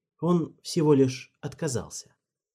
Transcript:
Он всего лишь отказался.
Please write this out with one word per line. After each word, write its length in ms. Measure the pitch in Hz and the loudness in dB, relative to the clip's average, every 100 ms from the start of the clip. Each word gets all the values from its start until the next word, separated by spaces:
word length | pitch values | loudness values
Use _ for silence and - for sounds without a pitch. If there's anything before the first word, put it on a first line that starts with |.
| _ _ | _ _
Он 380 | 165 175 151 - | 0 0 -2 -10
всего 300 | - 170 151 | -8 0 4
лишь 400 | 139 131 - - _ | 4 4 0 -14 _
отказался. 760 | 147 - 160 117 76 - - _ _ _ _ | -16 -8 -8 -6 -10 -16 -18 _ _ _ _